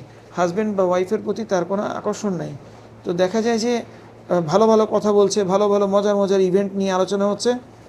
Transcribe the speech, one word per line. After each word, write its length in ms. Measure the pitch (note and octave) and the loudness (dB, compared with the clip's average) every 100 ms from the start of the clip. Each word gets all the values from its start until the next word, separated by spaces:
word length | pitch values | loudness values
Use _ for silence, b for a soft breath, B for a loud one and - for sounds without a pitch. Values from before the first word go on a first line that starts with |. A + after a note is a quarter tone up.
| - B B | -10 B B
হাজব্যান্ড 460 | - F3+ F#3 G#3+ G3 | -2 -2 0 -2 0
বা 60 | |
ওয়াইফের 380 | F#3 F3+ F#3 G#3+ G#3 | 0 0 0 -4 -4
প্রতি 180 | G3+ G#3 | -6 -2
তার 200 | F#3 F3 | -2 -2
কোনো 180 | G3 | -4
আকর্ষণ 500 | - - G#3 G3+ G#3 | -4 -6 -6 -4 -4
নাই। 180 | E3+ D3+ C#3+ B B B - | -4 -8 -12 B B B -12
তো 100 | G3 | -6
দেখা 280 | F3+ F#3 A3+ | -2 0 0
যায় 160 | A3+ A3+ | 0 0
যে, 160 | A#3 A#3 | 0 -2
আহ, 640 | - - - - - F3 | -6 -18 -20 -14 -2 -2
ভালো 260 | D#3 F#3+ A3 | 2 4 6
ভালো 180 | A3 G#3+ | 4 4
কথা 260 | G#3 G3+ | 0 2
বলছে, 300 | G#3 G3 G#3 | 2 2 2
ভালো 260 | F#3 G3 G#3 | 0 2 2
ভালো 180 | G3+ G3 | 2 2
মজার 280 | G3+ G3+ G3+ | 2 2 0
মজার 260 | G3 G3 | 2 2
ইভেন্ট 300 | F#3 F#3+ G3 G3 | 2 2 0 -4
নিয়ে 160 | F#3+ | -2
আলোচনা 340 | F#3 F3+ G3 G3+ | 0 0 0 -2
হচ্ছে, 200 | G3+ A#3 B3 - B | 0 -2 -4 -8 B